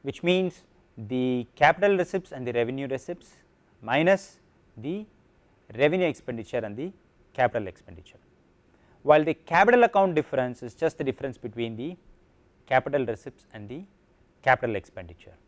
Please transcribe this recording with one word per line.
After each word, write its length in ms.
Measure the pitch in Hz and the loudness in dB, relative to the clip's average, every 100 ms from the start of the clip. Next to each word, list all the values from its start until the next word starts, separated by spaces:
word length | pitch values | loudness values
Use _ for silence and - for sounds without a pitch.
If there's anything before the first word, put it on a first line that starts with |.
which 200 | 139 - | -10 -4
means 420 | 170 185 185 - _ _ _ - | 0 0 0 -6 _ _ _ -16
the 500 | 107 127 127 123 117 | -6 -4 -2 -2 -6
capital 420 | _ 147 165 202 190 | _ 2 4 2 2
receipts 360 | 170 190 - | -2 -6 -8
and 140 | 139 123 | -10 -4
the 60 | |
revenue 360 | 120 117 135 139 | -2 -2 -4 -6
receipts 460 | 131 - 175 - _ _ _ _ _ | -8 -8 -14 -14 _ _ _ _ _
minus 560 | 110 131 170 196 - _ _ _ _ - | -2 2 2 2 -2 _ _ _ _ -14
the 300 | 127 196 214 _ _ _ _ _ _ 110 | -10 -10 -12 _ _ _ _ _ _ 0
revenue 300 | 147 185 170 | 2 2 -2
expenditure 520 | 147 - 117 107 123 | -4 -10 -12 -6 -6
and 180 | 107 107 | -6 -10
the 160 | 170 _ _ _ _ | -12 _ _ _ _
capital 360 | - 123 117 95 | -2 0 0 -8
expenditure, 500 | - - 85 - _ _ _ _ _ _ _ _ _ | -14 -20 -20 -20 _ _ _ _ _ _ _ _ _
while 200 | 135 151 | 4 4
the 120 | 156 | 4
capital 500 | - - 170 208 240 | -4 0 4 6 6
account 300 | 233 208 190 | 6 4 2
difference 480 | 156 - 135 123 120 | 0 0 -2 -2 -6
is 120 | 123 | -14
just 240 | - 160 - | -4 -4 -2
the 60 | |
difference 340 | 139 - 139 123 | -6 -4 -10 -10
between 380 | 120 113 117 110 | -12 -6 -8 -6
the 200 | 143 180 _ _ _ _ _ _ _ | -12 -12 _ _ _ _ _ _ _
capital 400 | 131 135 139 120 | 0 0 -2 -2
receipts 400 | 107 - _ _ | -6 -12 _ _
and 140 | 113 104 | -18 -14
the 160 | 135 196 _ _ _ _ _ | -14 -16 _ _ _ _ _
capital 320 | 131 127 120 | 2 2 0
expenditure. 600 | 101 - - 87 87 - _ | -6 -8 -18 -18 -20 -20 _